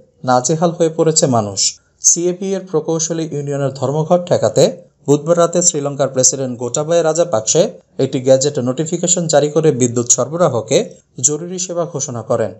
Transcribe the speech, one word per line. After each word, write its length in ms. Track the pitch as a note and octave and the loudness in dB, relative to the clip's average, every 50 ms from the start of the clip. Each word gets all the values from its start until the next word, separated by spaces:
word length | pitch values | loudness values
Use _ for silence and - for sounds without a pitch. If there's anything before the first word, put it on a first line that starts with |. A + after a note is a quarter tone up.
| - _ _ _ - | -20 _ _ _ 0
নাজেহাল 480 | B2+ B2+ B2+ - - D#3+ D#3+ F3+ E3+ | 2 2 2 2 0 0 2 0 0
হয়ে 180 | E3 - E3 D#3+ | 0 0 -2 0
পড়েছে 380 | D#3+ E3 E3 D#3+ D#3 - E3+ | 0 2 2 2 2 2 2
মানুষ। 520 | C#3 B2 A2+ G#2 G2+ G2 F#2 - - - - _ _ _ _ | 2 2 2 0 0 -4 -4 -4 -4 -4 -8 _ _ _ _
সিএবি 560 | - - - E3+ E3+ F3+ F3+ F3+ G3 F#3+ G3 | 0 0 0 2 0 -2 -2 -2 -4 -4 -4
এর 120 | F#3 F3+ - | -4 -6 -2
প্রকৌশলী 580 | - D#3 D3+ - D#3+ E3 - - E3 E3 D#3+ D#3+ | -2 -2 0 0 -2 -2 -2 -4 -4 -4 -4 -4
ইউনিয়নের 400 | C#3+ C#3+ C#3+ C#3+ C#3+ C#3 C#3 C3+ | -6 -6 -6 -4 -2 -2 -2 -2
ধর্মঘট 560 | - - C3 B2 D3 D#3 D#3 - F3+ F3+ F3+ | -2 -2 -2 -2 0 -2 2 2 2 2 2
ঠেকাতে 540 | - C3+ A2 A2+ G#2+ - B2+ D#3+ A3 - - - _ _ _ _ | 0 0 2 2 2 4 4 4 4 2 -4 -14 _ _ _ _
বুধবার 320 | C#3 C#3+ D3 D3 E3 E3+ | 2 2 2 4 2 2
রাতে 240 | E3+ E3+ E3 F3+ F3 | 4 4 2 2 0
শ্রীলঙ্কার 460 | - - - D3 C#3 C#3+ C#3+ C#3 C#3+ | 0 0 0 -2 -4 -4 -2 -2 -2
প্রেসিডেন্ট 520 | C3 C#3+ B2+ B2 - D3 C3 C3+ B2+ A#2+ A2+ | 0 0 0 0 0 0 -2 -4 -6 -6 -6
গোটাবায়া 440 | B2+ A#2+ B2 D3+ D3+ D#3 E3+ E3+ D#3+ | -6 -4 -4 -4 -2 0 0 2 2
রাজাপাকসে 640 | D#3 D#3 E3+ E3+ - - - - - - D#3 G3 A#3+ - - _ _ _ - | 2 0 0 0 0 0 -2 -2 0 2 2 2 0 -2 -10 _ _ _ -2
একটি 200 | C3+ C3 - C3+ | -2 -2 -2 -2
গ্যাজেট 400 | B2 C3 C3+ C3+ C#3 D3 C#3+ C#3 | 4 4 4 4 4 0 0 -2
নোটিফিকেশন 680 | A#2+ B2+ B2+ C#3 D#3 D#3+ F3 D#3+ F3+ - - F3+ E3+ | -2 -2 -2 -4 -4 -4 -4 -4 -2 0 0 0 0
জারি 220 | D#3 - C#3+ D3 D3 | 2 2 2 2 2
করে 220 | D3 D#3+ D#3 D#3 | 0 2 2 2
বিদ্যুৎ 400 | C3+ A#2 B2+ A#2+ A#2 A#2+ A#2 - | 2 2 0 0 0 -2 0 0
সরবরাহকে 840 | - - B2 C#3 D#3+ E3+ F3+ D3+ B2 A2+ G#2 - C3+ F3+ - - - - _ _ _ - | 0 0 0 -4 0 0 0 0 0 -2 -2 2 0 0 0 0 -8 -18 _ _ _ -4
জরুরি 400 | B2 - D3+ D3+ F3 F3 F#3 F3+ | -2 -2 -2 -2 -6 -8 -8 -8
সেবা 260 | F3+ - E3+ E3+ E3 | -8 -4 -4 -4 -4
ঘোষণা 360 | E3 - C3+ - - A#2+ A2+ | -4 -4 -6 -6 -6 -8 -8
করেন। 320 | G#2+ - A#2+ - A2 G2+ - | -4 -2 0 0 0 -2 -4